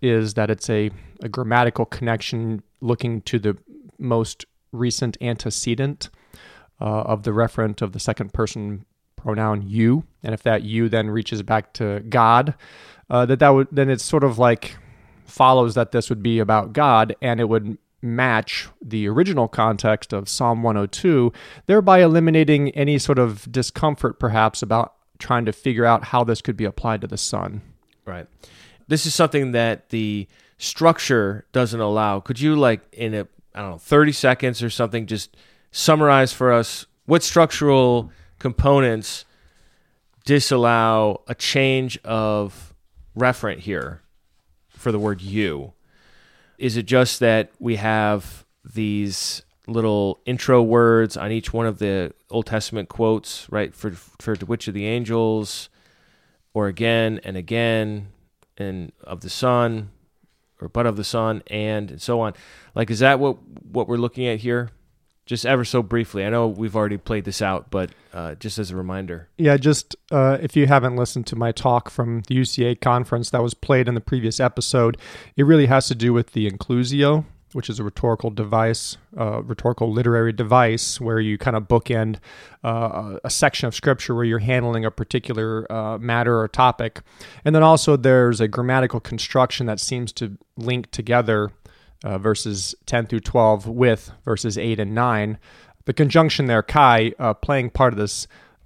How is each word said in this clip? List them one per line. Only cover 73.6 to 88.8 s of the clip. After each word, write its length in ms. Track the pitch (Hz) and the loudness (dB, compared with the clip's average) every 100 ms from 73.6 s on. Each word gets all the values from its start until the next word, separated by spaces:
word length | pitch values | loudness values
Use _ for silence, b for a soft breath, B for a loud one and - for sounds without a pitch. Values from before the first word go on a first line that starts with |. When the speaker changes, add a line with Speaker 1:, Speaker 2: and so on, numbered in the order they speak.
| - 135 120 | 0 2 2
Speaker 1:
in 40 | |
the 60 | 117 | -2
previous 400 | - 127 110 - | -2 -4 -2 0
episode, 560 | 127 - - 131 117 - B B B - | -2 -2 -2 2 2 0 B B B 0
it 80 | |
really 220 | 143 160 135 | 6 6 6
has 220 | 135 - | 4 2
to 60 | 120 | -2
do 180 | 120 | 2
with 180 | 117 113 | 2 0
the 180 | - 104 | -2 -4
inclusio, 760 | 98 - 123 123 143 143 151 151 - _ | -4 -4 -2 0 2 2 2 -2 -14 _
which 180 | 131 - | -12 -10
is 80 | 104 | -8
a 60 | |
rhetorical 460 | 104 - 123 113 117 | -8 -4 -2 -2 -4
device, 680 | 107 107 113 113 113 - - _ 214 | -6 -2 0 0 -2 -8 -14 _ -8
uh, 240 | 110 110 | -6 -6
rhetorical 480 | 117 117 120 120 113 | -8 -4 -4 -2 -2
literary 400 | 110 120 117 113 | 0 2 2 0
device 680 | 110 110 123 120 113 - - | -2 2 4 4 2 -4 -6
where 180 | 117 113 | -2 -2
you 180 | 110 104 | 0 -2
kind 200 | - 113 | -2 -2
of 60 | |
bookend, 560 | 101 120 - 117 110 107 B B B B | 2 0 2 -2 -2 -6 B B B B
uh, 540 | 113 117 117 82 104 95 | -6 -4 -4 -6 -10 -10
a, 40 | 120 | -8
a 20 | |
section 380 | - 147 - 127 | -2 0 0 -6
of 80 | - | -2
Scripture 400 | 147 131 - 120 | -2 -2 -2 -2
where 80 | |
you're 160 | 120 113 | 0 -2
handling 460 | 107 127 120 117 110 | 0 0 0 -2 -4
a 60 | |
particular, 800 | - 120 127 - 110 110 110 - | -6 -4 -4 -4 -4 -4 -4 -6
uh, 280 | 113 107 110 | -8 -6 -6
matter 420 | 120 117 120 117 | -2 0 2 2
or 80 | 110 | 0
topic. 540 | - 127 - 113 - - B B B | 2 2 2 -6 -8 -20 B B B
And 100 | 151 | 2
then 100 | 156 | 6
also 340 | 160 160 - 143 | 8 6 6 4
there's 420 | 127 127 123 113 | 6 6 4 2
a 80 | 113 | 0
grammatical 540 | 107 123 131 | -2 0 0